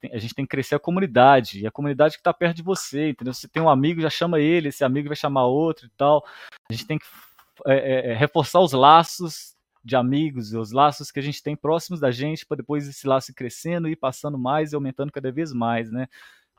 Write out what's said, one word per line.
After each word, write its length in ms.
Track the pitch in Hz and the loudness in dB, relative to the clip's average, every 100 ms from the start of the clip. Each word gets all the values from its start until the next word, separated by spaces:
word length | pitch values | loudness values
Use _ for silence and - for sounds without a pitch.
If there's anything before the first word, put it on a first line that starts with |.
tem, 100 | - | -12
a 40 | 120 | -10
gente 160 | 113 | -8
tem 120 | - 135 | -8 -6
que 40 | |
crescer 240 | 139 - | -6 -2
a 40 | 147 | -4
comunidade, 800 | - 185 190 120 131 135 113 98 | -2 -2 2 6 8 8 4 -6
e 60 | 107 | -6
a 40 | |
comunidade 460 | - 143 135 151 - | -4 -2 2 2 2
que 60 | |
tá 100 | 180 | -2
perto 240 | - 175 170 | 0 -2 -2
de 60 | |
você, 480 | 170 185 - 139 156 | -4 -6 -6 -4 -4
entendeu? 240 | 131 123 | -4 -8
Você 120 | 127 - | -10 -8
tem 160 | 160 | 0
um 60 | 160 | 4
amigo, 320 | 131 147 170 | 4 2 0
já 80 | 156 | -2
chama 320 | - 175 160 | -2 0 2
ele, 300 | 151 170 147 | 2 2 0
esse 120 | - | -2
amigo 260 | 131 135 143 | 0 0 -4
vai 80 | 147 | -4
chamar 280 | 147 135 | -2 2
outro 420 | 123 139 165 156 127 | 2 2 0 -4 -12
e 40 | |
tal. 340 | - 143 151 - - - - - | 0 4 4 2 -14 -20 -18 -10
A 60 | |
gente 140 | 113 - | -8 -6
tem 120 | 156 | -8
que, 60 | - - - _ _ - 135 | -8 -20 -20 _ _ -6 0
é, 80 | 135 | 2
é, 340 | 131 131 120 | 2 -2 -2
é, 20 | |
reforçar 460 | 113 143 165 135 175 | 0 0 0 2 2
os 120 | 180 | 4
laços 840 | 127 139 160 165 - 175 - - _ _ _ | 6 8 8 6 -4 -10 -10 -18 _ _ _
de 100 | 117 | -2
amigos, 600 | 127 123 139 160 127 107 | 0 2 0 -2 -4 -6
os 180 | 113 107 | -6 -4
laços 380 | 127 147 - 147 | 2 2 2 -8
que 100 | 143 | -6
a 20 | |
gente 200 | 143 143 | -6 -6
tem 120 | 151 | -8
próximos 460 | 151 143 165 - 175 | -4 -2 -2 -4 -2
da 100 | 139 | -2
gente, 360 | 120 147 147 - | -2 -4 -6 -8
pra 100 | 147 | -8
depois 320 | 135 147 143 | -4 -6 -6
esse 180 | - 135 | -6 -2
laço 260 | 131 - | 0 -2
ir 20 | |
crescendo, 520 | - 123 - 165 175 160 | -10 -12 -8 -6 -4 -4
ir 100 | 160 | -4
passando 420 | 131 - 151 139 | -6 -6 -8 -6
mais 340 | 127 151 156 | -2 -2 -2
e 20 | |
aumentando 380 | 147 139 123 143 | -4 -6 -6 -8
cada 180 | 143 131 | -6 -6
vez 220 | 127 165 | -6 -6
mais, 380 | 123 117 117 113 | -4 -2 -2 -4
né? 160 | 120 131 - - _ _ | -8 -10 -14 -20 _ _